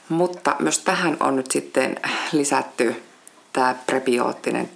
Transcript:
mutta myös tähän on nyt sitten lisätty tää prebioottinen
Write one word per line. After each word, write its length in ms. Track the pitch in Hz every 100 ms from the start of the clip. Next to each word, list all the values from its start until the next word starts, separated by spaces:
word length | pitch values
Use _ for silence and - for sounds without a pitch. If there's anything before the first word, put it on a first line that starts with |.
| -
mutta 480 | 165 180 180 147 143
myös 200 | 156 151
tähän 380 | - 180 180 147
on 160 | 147 135
nyt 140 | 131
sitten 460 | 143 139 - 131 - - - -
lisätty 680 | 156 143 139 147 - 117 117 - - - - -
tää 220 | - 127 127 -
prebioottinen 840 | 131 131 123 123 120 127 117 117